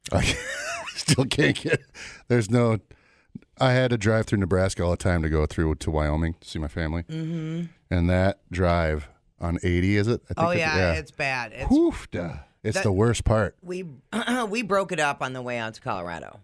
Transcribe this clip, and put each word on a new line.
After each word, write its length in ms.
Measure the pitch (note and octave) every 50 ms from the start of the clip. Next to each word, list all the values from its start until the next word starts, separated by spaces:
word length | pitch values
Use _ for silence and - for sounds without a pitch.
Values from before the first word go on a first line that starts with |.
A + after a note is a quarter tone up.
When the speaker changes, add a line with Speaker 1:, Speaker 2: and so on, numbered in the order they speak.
| - -
Speaker 1:
I 120 | - -
<laughs> 720 | - - - A#4+ B4 C5 C#5 - - D#5+ E5+ E5+ - - -
still 300 | - - - - - C3+
can't 280 | B2 - - D#3 C#3 B2 -
get, 220 | - D#3+ D#3+ - - _ - - - - - - - -
there's 220 | A#2+ A#2+ G#2+ F#2+
no, 280 | A#2 B2 A#2+ A2+ A2 G2+ - - - _ _ _ _ _ _ _ - - _ _ _ -
I 120 | C3 C3
had 180 | B2+ B2+ B2+ A#2+
to 80 | A#2+ A2
drive 260 | G2 A2+ A2 A2 G#2+
through 120 | - A#2 G2+
Nebraska 440 | F#2+ E2 G2 F#2 F#2+ F#2+ - -
all 80 | F2 F2
the 60 | E2+
time 260 | - - G2 F2 E2+
to 60 | D#2 D#2
go 160 | D#2 D#2 D2+
through 300 | D2 - - D#2+ D#2 D2+
to 140 | - - E2
Wyoming 440 | D#2 D2+ D2+ D2+ D2+ D#2+ E2 E2 E2+ -
to 80 | - -
see 100 | - E2
my 100 | D2+ D2
family. 340 | - E2+ E2 D#2 D#2+ E2+
Speaker 2:
Mm-hmm. 600 | E2+ - D#3+ D#3+ D#3+ D#3+ E3+ E3 D#3 D#3 D#3+ E3+ F3 E3 - _ _ -
Speaker 1:
And 180 | - F2 F2 F2+
that 300 | F2+ F#2 F#2+ G2 - _ _ -
drive 560 | F2 F2+ F#2 F2 F2 F2 E2 D#2 D#2 D2+ D2+ - - _ _ _ _ -
on 200 | E2+ E2+ E2+ F2
eighty, 340 | - F2+ F2 F2 F2+ F#2+ G#2
is 120 | G#2 G2+ A#2
it? 140 | B2 - _
I 100 | - F2+
think 40 | -
Speaker 2:
Oh, 120 | D#3+ E3+
Speaker 1:
that, 80 | F3+ -
Speaker 2:
yeah, 180 | D#3+ D#3 D#3
Speaker 1:
yeah. 160 | G2 F#2 F2 D#2+
Speaker 2:
it's 160 | D#2+ - -
bad. 420 | - - D3 C3+ C3 B2+ A#2+ A2
It's 180 | A2 B2 C#3 -
Speaker 1:
Woof, 380 | B3+ D#4 E4+ E4 - - - -
duh. 260 | - - - - - - - _ _ _
It's 120 | - G#2+ G#2+
Speaker 2:
that 80 | F#3+ F#3+
Speaker 1:
the 80 | A2
worst 320 | F#2 F#2+ A2 A#2+ A2 - -
part. 320 | - A2 A2 G2+ - - _
Speaker 2:
We, 220 | - F3 F#3 F#3 F#3+ D#3+ B2+ - - -
<clears throat> 360 | - A3 A3+ A#3+ B3 B3+ A#3 G3+
we 140 | G3+ A#3+
broke 300 | A3+ E3+ G3+ G3 F#3+ F#3
it 80 | F3+ D#3
up 220 | D3+ C#3+ C#3 -
on 100 | C#3+ C3 C3
the 80 | B2+
way 160 | B2 B2 A#2+ A#2
out 160 | A2+ A2+ A#2
to 60 | -
Colorado. 580 | - C3 G#2+ F#2 F2 F2 E2+ D#2 A#1 G1+ - G2+